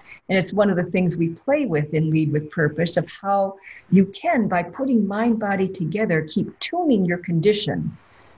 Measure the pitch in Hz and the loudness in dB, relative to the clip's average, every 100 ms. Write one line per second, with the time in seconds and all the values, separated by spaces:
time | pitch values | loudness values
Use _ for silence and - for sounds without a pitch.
0 | - - - 190 180 196 202 175 175 185 | -20 -14 -2 -2 0 2 2 2 0 0
1 | 180 160 165 165 - 294 247 151 147 156 | 0 0 -2 -2 -2 0 0 -2 0 0
2 | 156 156 151 151 151 - 151 151 170 175 | 2 2 0 -2 -4 -2 0 0 -2 -2
3 | 170 - 196 196 196 196 - - - 190 | -4 -6 -2 0 0 -4 -18 -20 2 4
4 | 190 - 339 294 190 175 175 - 269 233 | 4 0 0 0 0 -2 -4 -4 0 2
5 | 196 208 233 220 202 196 190 190 156 202 | 2 0 0 0 0 0 -2 -2 -4 -2
6 | 220 160 156 196 - - - 339 330 214 | 0 0 -2 -4 -4 -4 -4 0 2 2
7 | 175 180 180 165 196 208 - 107 - - | 2 -2 -2 0 2 2 0 -4 -6 -8
8 | _ - - | _ -20 -20